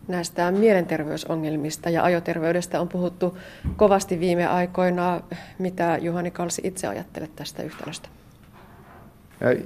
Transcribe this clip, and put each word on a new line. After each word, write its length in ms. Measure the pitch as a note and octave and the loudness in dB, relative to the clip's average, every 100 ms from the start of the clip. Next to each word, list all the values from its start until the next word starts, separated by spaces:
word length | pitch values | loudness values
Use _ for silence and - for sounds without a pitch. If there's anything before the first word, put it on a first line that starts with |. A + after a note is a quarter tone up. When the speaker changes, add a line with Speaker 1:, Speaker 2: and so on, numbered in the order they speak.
| - | -6
Speaker 1:
Näistä 440 | F3+ E3+ - F3 | -4 -4 0 2
mielenterveysongelmista 1400 | F#3+ A3 F#3+ E3+ D#3+ D3+ D#3 - D#3+ D#3 D#3 D3+ D#3 F3 | 6 6 6 4 -2 -2 -6 -4 -4 -2 -2 -4 -4 0
ja 140 | E3 | 2
ajoterveydestä 760 | F3 E3+ E3+ E3+ D#3+ F3 F3+ - | 4 2 0 -2 0 0 0 -2
on 60 | F3 | -2
puhuttu 500 | F3+ F3+ F3 F3+ F3+ - - - - | -2 -4 0 -2 -2 -12 -8 -8 4
kovasti 440 | G#3 G3 - F3 | 6 6 2 0
viime 280 | F3+ F3 F3 | 2 2 4
aikoina. 760 | F3+ F3+ F3+ F#3 F3+ F3+ F3 - F3 - - | 2 0 2 2 2 2 0 -4 -12 -14 -6
Mitä, 380 | F#3 F#3 E3+ D#3+ | -6 0 0 2
Juhani 300 | E3+ F3 F3 | 0 -2 -4
Kalsi, 300 | - F3 - F#3 | -4 -4 -4 -4
itse 220 | F#3 - | -4 -6
ajattelet 480 | G2+ - - D3+ - | -6 -8 -10 -12 -12
tästä 280 | C#3+ - | -12 -10
yhtälöstä? 460 | - - - - - - - - - - - - - - - - - - | -10 -10 -12 -12 -16 -20 -20 -20 -20 -20 -20 -20 -20 -20 -20 -20 -20 -2
Speaker 2:
Ja 80 | A#2+ B2+ | 2 2